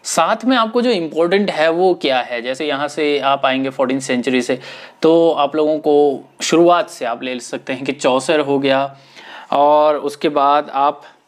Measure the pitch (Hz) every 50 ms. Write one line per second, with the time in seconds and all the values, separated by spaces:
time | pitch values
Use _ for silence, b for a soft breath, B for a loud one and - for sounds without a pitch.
0 | _ - - 175 165 175 214 220 - 254 269 240 226 220 226 247 233 254 233 185
1 | 165 151 147 156 170 175 190 202 208 180 - 156 151 165 165 170 185 185 175 180
2 | - 143 131 127 117 120 123 117 113 127 131 131 156 147 143 135 147 143 - -
3 | 151 147 147 143 131 139 139 135 - 135 131 135 135 135 131 - 135 127 131 135
4 | 131 - 131 123 120 135 127 127 120 - 131 127 B B B B B B B _
5 | - 160 165 170 165 165 151 143 143 143 151 156 151 151 156 151 - 151 147 147
6 | 147 143 135 117 - _ _ _ - - 170 160 170 175 175 170 160 - - -
7 | 131 117 120 123 131 127 127 123 120 - - 123 - - 131 127 139 135 143 139
8 | - 139 165 170 - - 160 151 147 139 139 139 139 135 135 135 139 139 139 B
9 | B B B B B B B B B B - 139 143 147 151 151 151 156 151 139
10 | 139 143 143 - - 160 147 147 139 143 143 147 147 147 - 139 139 147 147 147
11 | - - - _ _